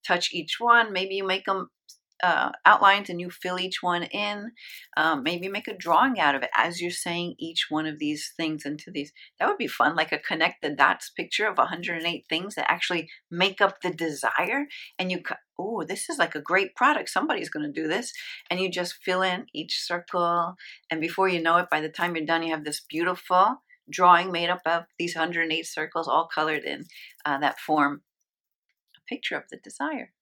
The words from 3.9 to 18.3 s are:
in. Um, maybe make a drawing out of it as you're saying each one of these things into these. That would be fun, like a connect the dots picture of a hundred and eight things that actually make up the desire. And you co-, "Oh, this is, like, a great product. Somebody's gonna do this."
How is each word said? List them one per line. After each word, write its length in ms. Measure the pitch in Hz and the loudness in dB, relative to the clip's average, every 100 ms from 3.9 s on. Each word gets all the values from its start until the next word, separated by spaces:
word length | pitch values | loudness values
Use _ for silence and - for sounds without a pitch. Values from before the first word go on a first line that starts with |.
| 175 | -2
in. 480 | 170 202 208 208 214 _ - - - - | -2 -4 -4 -6 -10 _ -20 -20 -6 0
Um, 260 | 160 147 | 2 2
maybe 240 | 143 175 190 | -2 -4 -6
make 200 | 202 220 | -6 -8
a 100 | 196 | -8
drawing 420 | - 170 262 220 | 4 4 6 4
out 160 | 151 135 | 2 2
of 80 | |
it 60 | - - | 0 0
as 260 | 151 175 | 0 -2
you're 100 | 175 | -6
saying 440 | - 180 170 175 - | -4 -4 -4 -4 -6
each 280 | 165 165 - | -6 -6 -2
one 160 | 156 156 | -2 -4
of 140 | 156 | -4
these 340 | 151 147 - - | -4 -4 -8 -6
things 280 | 160 156 143 | -4 -4 -6
into 260 | 151 - | -10 -10
these. 220 | 143 143 _ - _ | -10 -10 _ -20 _
That 80 | 214 | -2
would 100 | 392 | 0
be 100 | 214 | -4
fun, 280 | - 127 165 | 2 2 2
like 160 | 160 | -2
a 80 | 151 | -4
connect 420 | - 165 170 - | -4 0 0 0
the 80 | 151 | -6
dots 400 | 147 139 - - | 4 4 4 -6
picture 380 | - 180 - 208 | -10 -6 -2 0
of 120 | 190 | 2
a 60 | - | 0
hundred 320 | 165 175 170 | 0 -6 -4
and 100 | 170 | -4
eight 180 | 165 _ | -6 _
things 260 | 165 196 196 | -6 -4 -4
that 140 | - | -2
actually 400 | 170 - 175 165 - _ | -2 0 -2 -4 -18 _
make 320 | 170 190 190 | 0 0 4
up 200 | 196 - | 2 2
the 100 | 180 | -6
desire. 760 | 160 165 143 120 - 180 262 294 - - - | -2 -4 -2 0 0 0 -2 -4 -10 -14 -6
And 120 | 185 | -4
you 100 | 180 | -4
co-, 140 | - - _ - | -6 -10 _ -8
"Oh, 260 | 190 226 | -6 -4
this 260 | 160 240 - | -4 -6 -6
is, 80 | 294 | -2
like, 180 | 269 151 | -2 -2
a 60 | |
great 340 | 147 185 190 - | 0 0 0 2
product. 340 | 262 294 - | 2 2 0
Somebody's 400 | 190 302 226 160 | -2 0 -2 -4
gonna 220 | 156 151 | -6 -6
do 160 | 147 156 | -4 -2
this." 260 | 190 247 - - | -2 -4 -12 -14